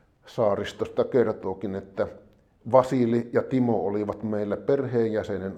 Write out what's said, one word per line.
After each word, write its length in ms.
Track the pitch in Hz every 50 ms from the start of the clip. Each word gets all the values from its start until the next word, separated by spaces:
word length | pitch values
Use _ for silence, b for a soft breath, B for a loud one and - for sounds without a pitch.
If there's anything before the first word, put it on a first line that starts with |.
| B B B _ _
saaristosta 800 | - - - 117 104 101 98 104 - - - - - - - 120
kertookin, 680 | - - 127 110 107 107 - - 95 92 - - 101 95
että 340 | 95 95 - - 107 104 104 - - - - _ _ _ _ _ _ _ 117
Vasili 580 | 110 131 127 - 143 131 120 113 117 120 117 -
ja 100 | - 117
Timo 440 | - - 131 127 123 120 113 95 85
olivat 360 | 98 101 104 104 101 98 104
meillä 340 | 113 107 107 104 104 101 101
perheenjäsenen 960 | - - - 139 139 131 120 123 117 113 110 110 107 95 - 101 92 95 98 92